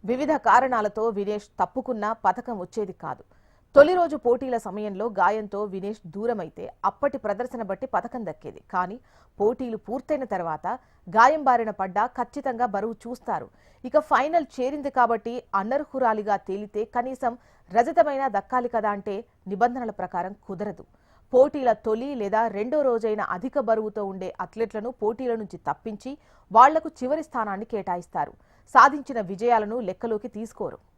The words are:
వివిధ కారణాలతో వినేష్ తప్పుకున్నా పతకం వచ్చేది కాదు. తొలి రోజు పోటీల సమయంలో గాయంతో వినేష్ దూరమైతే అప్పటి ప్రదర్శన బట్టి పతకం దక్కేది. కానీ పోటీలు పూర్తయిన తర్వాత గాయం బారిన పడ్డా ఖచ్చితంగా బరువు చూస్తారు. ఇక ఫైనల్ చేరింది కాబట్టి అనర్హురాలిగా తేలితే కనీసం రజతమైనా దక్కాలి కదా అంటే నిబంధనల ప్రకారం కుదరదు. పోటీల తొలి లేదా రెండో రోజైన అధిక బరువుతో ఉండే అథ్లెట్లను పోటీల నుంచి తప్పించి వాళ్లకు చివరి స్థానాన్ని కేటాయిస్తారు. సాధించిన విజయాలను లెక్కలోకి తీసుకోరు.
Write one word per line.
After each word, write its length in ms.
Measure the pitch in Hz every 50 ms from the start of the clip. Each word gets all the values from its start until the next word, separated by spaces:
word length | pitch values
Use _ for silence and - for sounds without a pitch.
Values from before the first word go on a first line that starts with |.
| -
వివిధ 280 | 185 240 254 294 277 311
కారణాలతో 680 | 277 - 226 196 240 254 262 254 226 214 208 208 220 214 233
వినేష్ 380 | 220 202 202 196 208 208 - _ _ -
తప్పుకున్నా 480 | 190 175 _ 262 247 - 254 214 208 208 226
పతకం 420 | - - 196 185 - - - 233 196
వచ్చేది 340 | 180 180 - - 208 185 180
కాదు. 300 | _ - 151 139 - - _ _ _ _ _ _ _ _ _ _
తొలి 180 | 285 285 302 370
రోజు 200 | 359 349 330 294
పోటీల 420 | 285 _ 240 240 247 269 262 247 233
సమయంలో 480 | - 214 180 208 214 214 196 185 208 240
గాయంతో 520 | 208 190 185 180 208 220 214 202 202 196 214
వినేష్ 360 | 208 185 196 180 202 220 - _ 175
దూరమైతే 560 | 151 196 214 233 240 208 175 165 - - 180 - - _ -
అప్పటి 320 | 190 - _ - 285 277 262
ప్రదర్శన 440 | - 214 202 190 240 247 - 240 226
బట్టి 240 | 185 190 185 - 254
పతకం 380 | - 190 180 233 - 254 220
దక్కేది. 360 | 175 151 - - 139 - - _ _
కానీ 260 | - 180 180 180 202 254 _ _ _ _ _ _ _ -
పోటీలు 380 | 196 214 247 - 262 240 220 208
పూర్తయిన 460 | _ - 220 269 254 - 311 277 262
తర్వాత 440 | 220 214 185 175 165 156 151 - 180 226 262 _ _ _ _ _ -
గాయం 360 | 170 220 226 262 311 320 294
బారిన 280 | 262 247 233 226 220
పడ్డా 320 | 208 - 190 196 175 202 320 247
ఖచ్చితంగా 580 | - - 240 240 - 285 277 269 247 226 247
బరువు 300 | 240 196 196 202 233 226 - -
చూస్తారు. 440 | 233 247 240 - - 208 160 - 95 _ _ _ _ _ _ -
ఇక 160 | 247 - 302
ఫైనల్ 460 | 302 - 302 233 254 302 330 339 311 - -
చేరింది 340 | - 247 262 285 294 269 285
కాబట్టి 440 | 269 262 240 233 233 220 _ 233 240 247 - _ -
అనర్హురాలిగా 800 | 196 196 214 254 285 302 - - 262 254 233 220 214 208 208 202 190
తేలితే 460 | - - 190 202 214 208 _ 208 220
కనీసం 520 | 226 - 247 240 262 262 - - 240 240 247 _ _ _ _ _ _
రజతమైనా 560 | - 226 240 277 320 349 320 294 277 269 269 262
దక్కాలి 420 | 196 - 294 - - 254 240 240
కదా 200 | - 226 208 214
అంటే 260 | 208 202 196 - 196 196 - _ _ _ _ 185
నిబంధనల 440 | 196 190 233 247 240 262 247 220
ప్రకారం 440 | 214 - 185 180 - 180 170 185 208 _ _ -
కుదరదు. 380 | 196 170 208 208 185 - - _ _ _ _ _ _ _ _ _ -
పోటీల 380 | 247 262 294 - 294 262 247 220
తొలి 340 | - _ 233 220 220 247 285 294
లేదా 320 | 247 208 196 190 220 233 233
రెండో 300 | 190 202 214 247 277 302
రోజైన 400 | 285 269 233 226 214 226 214 208
అధిక 380 | 196 - - 180 - 262 - 294
బరువుతో 420 | 247 208 226 220 214 214 208 214 208
ఉండే 240 | 196 196 190 185 185 - -
అథ్లెట్లను 480 | 185 175 - 214 233 214 - 220 208 240
పోటీల 420 | 247 _ 214 214 233 - 262 247 226
నుంచి 220 | 226 214 190 - 180
తప్పించి 540 | _ - 151 - _ 220 214 208 - 254 277 - _ _ _ - _ _
వాళ్లకు 380 | 180 - 247 285 311 320 311 320
చివరి 340 | - - 254 254 294 320 302
స్థానాన్ని 420 | - - 254 220 214 196 190 220
కేటాయిస్తారు. 680 | - - 208 185 - 175 175 175 - _ 180 147 - - _ _ _ _ _ _ _ -
సాధించిన 440 | 262 262 285 262 294 269 - 269 233
విజయాలను 560 | 208 170 196 175 214 240 240 220 214 202 220 247
లెక్కలోకి 480 | 233 180 185 _ - 233 226 208 - 240
తీసుకోరు. 520 | _ 208 226 226 - - 185 156 - - _ _ _